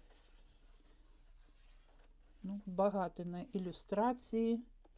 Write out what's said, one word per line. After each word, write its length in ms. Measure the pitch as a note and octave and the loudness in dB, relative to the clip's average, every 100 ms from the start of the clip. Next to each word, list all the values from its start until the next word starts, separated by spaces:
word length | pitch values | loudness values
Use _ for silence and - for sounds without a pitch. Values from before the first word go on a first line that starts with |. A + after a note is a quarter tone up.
| - - - - - - - - - - - - - - - - - - - - - - - - | -20 -20 -20 -20 -20 -20 -20 -20 -20 -20 -20 -20 -20 -20 -20 -20 -20 -20 -20 -20 -20 -20 -20 -12
Ну, 180 | F#3 G3+ G3 | -8 -8 -4
багато 580 | F3+ G3 G3 F3 - | 2 2 2 -2 -4
на 160 | F3 F3 | -8 -8
ілюстрації. 1200 | - G3 F3+ E3+ - G3+ A#3+ B3 - A3+ A3+ A#3 A#3+ - - | -6 -4 -4 -8 -2 2 2 0 -2 2 2 2 -2 -18 -20